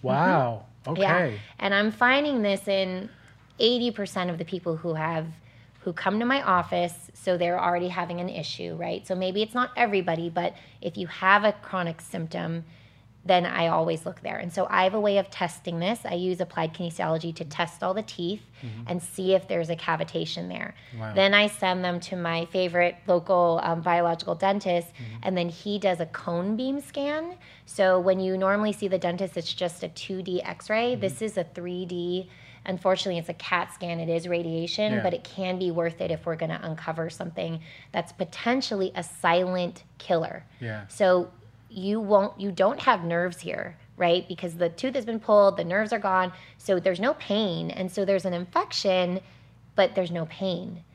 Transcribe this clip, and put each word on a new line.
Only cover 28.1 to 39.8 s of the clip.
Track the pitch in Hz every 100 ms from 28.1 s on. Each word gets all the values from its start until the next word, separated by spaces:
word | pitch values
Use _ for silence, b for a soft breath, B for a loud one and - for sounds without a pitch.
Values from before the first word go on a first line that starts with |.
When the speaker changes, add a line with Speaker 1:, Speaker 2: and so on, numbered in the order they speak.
| 190
Speaker 2:
you | 185 190
normally | 190 202 214
see | 202 196
the | 185
dentist, | 175 175 190 175
it's | 160
just | - 180 170
a | 175
two | - - 190
D | 185 180
x-ray. | - 170 - 220 240
Speaker 1:
Mm-hmm. | 247
Speaker 2:
This | 190 -
is | 220 196
a |
three | 165 - 175 180 180
D. | 180 175 180 185 B B B -
Unfortunately, | 185 190 185 196 170
it's | 165
a |
cat | 170 - 175 180
scan. | - 175 170
It | 165
is | 165 175
radiation, | 170 170 165 165 - 214
Speaker 1:
Yeah. | 214
Speaker 2:
but | 185
it | 175
can | - - 185 185
be | 180
worth | 165 165 165
it | 175
if | 160 -
we're |
gonna | 165 160 165
uncover | 165 160 - 160 165
something | - 185 170 170 160 B B B
that's | 180 -
potentially | - 175 - 233 262 - 202 185 -
a |
silent | 170 - 175 175 180 185 175 -